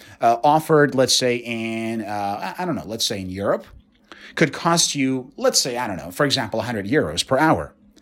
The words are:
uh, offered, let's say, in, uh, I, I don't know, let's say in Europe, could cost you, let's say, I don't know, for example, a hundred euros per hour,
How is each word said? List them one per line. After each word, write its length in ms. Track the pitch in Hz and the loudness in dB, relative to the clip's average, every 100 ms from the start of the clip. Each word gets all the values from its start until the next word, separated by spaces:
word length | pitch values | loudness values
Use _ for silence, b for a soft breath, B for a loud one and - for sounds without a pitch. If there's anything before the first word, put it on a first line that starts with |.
| B B | B B
uh, 160 | 117 117 | 2 4
offered, 540 | 147 156 156 151 143 127 | 4 4 4 4 4 4
let's 180 | 127 | 2
say, 220 | - 127 120 | 2 2 0
in, 680 | 120 117 113 113 113 113 | -4 -6 -4 -4 -4 -4
uh, 540 | 101 104 101 104 185 - | -4 -4 -4 -4 -6 -6
I, 60 | |
I 20 | 180 | -4
don't 100 | 110 | -4
know, 100 | 87 | -6
let's 200 | 110 - | -4 -4
say 140 | 104 | -4
in 100 | 92 | -6
Europe, 360 | 95 107 214 - - _ _ B B B - | -4 -2 -2 -4 -20 _ _ B B B 0
could 180 | 151 | 0
cost 400 | - 170 170 - | 0 0 2 0
you, 380 | 143 131 131 123 - | 0 -2 -2 -6 -2
let's 240 | 254 - | 0 2
say, 180 | 143 120 | 0 -2
I 100 | 120 | -6
don't 100 | 87 | -6
know, 140 | 82 | -6
for 120 | - | 0
example, 360 | 147 127 107 113 | 0 0 -2 -4
a 40 | |
hundred 220 | 110 110 98 | -4 -4 0
euros 400 | 147 90 82 - | 0 0 -2 0
per 140 | 131 | 2
hour, 340 | 160 101 71 - _ B | 4 2 -2 -14 _ B